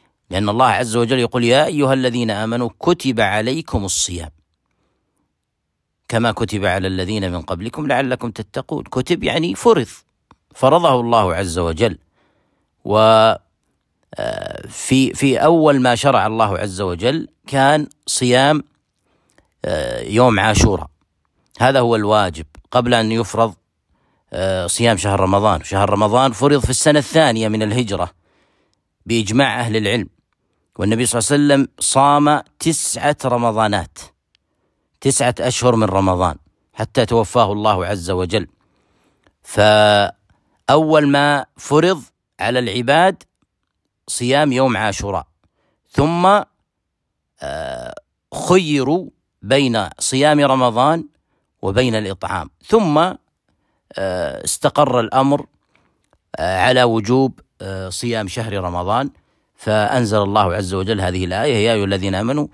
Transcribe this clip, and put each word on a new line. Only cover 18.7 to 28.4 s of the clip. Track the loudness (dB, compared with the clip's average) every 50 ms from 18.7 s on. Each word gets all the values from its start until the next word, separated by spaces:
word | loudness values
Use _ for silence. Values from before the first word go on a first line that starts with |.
| _ _ _ _ _ _ _ _ _ _ _ _ _ _ _ _ _ _ -8
آه، | -6 -4 -4 -4 -6 -8 -8 -8
يوم | -4 0 2 4 4 4 2
عاشوراء، | 2 2 2 2 2 2 0 -2 -6 -10 _ _ _ _ _ _ _ _ _ _ _ _ _ -2
هذا | 0 2 2 2
هو | 2 2 2
الواجب | 0 0 2 2 2 2 0 -4 -8 -14 -16 _ -20 -10 _
قبل | -2 0 0 2 2
أن | 0 2 0 -2
يفرض، | -2 -4 -4 -2 -2 -2 -2 -2 _ _ _ _ _ _ _ _ _ _ _ _ _ _ _ -8
آه، | -4 -4 -2 -2 -2 -4
صيام | -4 -2 0 2 2 2
شهر | 2 0 0 0 0
رمضان. | 2 2 2 2 2 2 2 0 -2
شهر | -4 -2 -2 0 0
رمضان | 0 0 0 2 2 2 2 0 0
فرض | 0 0 2 2 2
في | 0 0
السنة | -2 0 2 2 2 2
الثانية | 0 0 2 2 2 2 2 0 -2 -2
من | -2 -2 -2
الهجرة | -2 -2 -2 -2 -2 -4 -6 -6 -6 -8 _ _ _ _ _